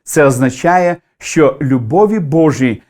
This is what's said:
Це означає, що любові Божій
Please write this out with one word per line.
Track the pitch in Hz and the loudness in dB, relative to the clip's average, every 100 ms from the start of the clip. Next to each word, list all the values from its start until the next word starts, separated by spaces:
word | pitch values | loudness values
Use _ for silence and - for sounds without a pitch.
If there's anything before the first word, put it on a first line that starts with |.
Це | - 160 139 | -6 0 2
означає, | 123 131 127 170 180 175 175 _ _ | 2 -2 -2 0 0 0 -4 _ _
що | - 165 151 - | -6 0 2 0
любові | 135 131 110 165 214 220 | -2 -2 0 0 2 0
Божій | 151 160 160 113 127 104 _ | -2 2 2 2 -2 -4 _